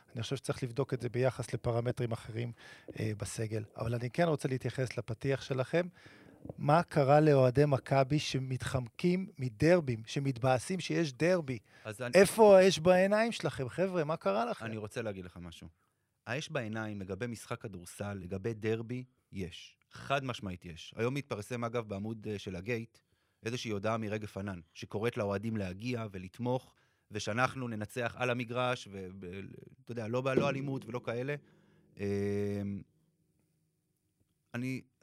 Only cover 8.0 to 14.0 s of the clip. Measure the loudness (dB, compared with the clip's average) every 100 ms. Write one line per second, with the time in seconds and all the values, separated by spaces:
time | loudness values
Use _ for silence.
8 | 4 2 0 -4 -2 -4 -2 -4 -4 0
9 | 2 2 -2 -6 -6 2 6 6 4 -4
10 | -4 -2 -2 0 2 2 0 -6 -2 0
11 | 0 2 2 2 0 -8 _ -16 -10 -8
12 | 4 8 8 10 12 12 10 6 6 6
13 | 6 4 2 0 -4 -4 -6 -2 -2 0